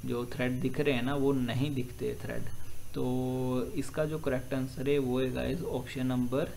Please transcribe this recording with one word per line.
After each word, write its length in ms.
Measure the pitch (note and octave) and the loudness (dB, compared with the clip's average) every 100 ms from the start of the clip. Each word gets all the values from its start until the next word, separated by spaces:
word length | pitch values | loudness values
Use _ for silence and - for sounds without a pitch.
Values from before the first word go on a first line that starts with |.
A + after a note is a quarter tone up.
| B2+ | -2
जो 200 | A#2+ B2 | -2 -2
thread 260 | - B2 | 0 0
दिख 280 | B2+ C3 - | 2 0 2
रहे 140 | D3 | 2
हैं 80 | B2+ | 2
ना 120 | B2 | 2
वो 180 | C#3+ C3+ | 2 4
नहीं 420 | C3+ A#2+ A#2 D3 | 4 2 2 2
दिखते 440 | C3+ A#2+ - - - | 0 -4 -4 -4 -4
thread। 200 | - A#2 A2+ - - - - | -4 0 0 0 0 0 -2
तो 800 | - C3 B2+ B2+ B2+ B2+ B2+ B2 | -2 0 0 0 0 0 0 0
इसका 300 | - C3 - | -2 -2 0
जो 140 | D#3 D#3 | -2 0
correct 360 | D3 C3 C3+ | 0 -2 -2
answer 340 | C3+ C3 - C3+ | -2 -2 -2 2
है 100 | C#3+ | 2
वो 220 | B2+ B2+ | 2 2
है 120 | C3 | 0
guys 300 | B2 B2+ C3+ | 0 -2 -2
option 440 | F3+ B2+ B2+ B2+ B2+ | -2 -4 -4 -2 0
number 420 | B2+ B2 C3+ D#3 | 2 2 0 -2